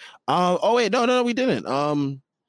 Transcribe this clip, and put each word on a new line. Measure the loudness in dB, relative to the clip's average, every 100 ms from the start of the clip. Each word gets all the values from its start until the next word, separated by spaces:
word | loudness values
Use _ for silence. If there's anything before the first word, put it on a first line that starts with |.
| -18 -12 -2
Uh, | 2 2 2
oh, | 2
wait. | 2 2
No, | 0
no, | 2
no, | 0
we | 0
didn't. | 0 0 -2
Um, | -2 -2 0 0 -2 -6 _ _